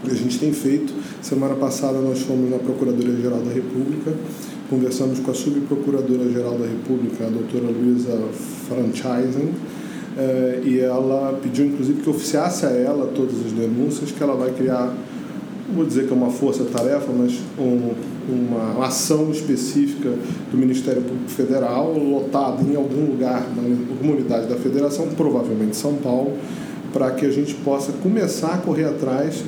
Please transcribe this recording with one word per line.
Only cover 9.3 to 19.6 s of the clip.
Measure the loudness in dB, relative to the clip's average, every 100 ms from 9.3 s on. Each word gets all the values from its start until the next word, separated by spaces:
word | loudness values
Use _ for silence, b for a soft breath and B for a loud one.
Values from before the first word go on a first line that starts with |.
| 0 -2 -2 -6 B B B B -2
eh, | 0 2 2 2
e | 2 4
ela | 4 2 2 2 0 -2
pediu, | -2 2 2
inclusive, | 2 0 2
que | 2
oficiasse | 0 0 0 0 0 2
a |
ela | 2 2 2 0
todas | 0 0 0 -2
as |
denúncias, | 0 0 2 0 0 -6
que | -2
ela | 0 2
vai | 0
criar, | 0 0 2 0 -4 B B B B -10 -10 -4
não | 0
vou | 2
dizer | 2 2
que |
é | 2
uma | 2
força-tarefa, | 2 0 2 0 0 2 2 0
mas | 2 2 0 -6 -2
um, | 2 2 0 -4 -6 -8 -4
uma | 0 0 0 -2 0 0
ação | 0 2 2 2
específica | 0 0 0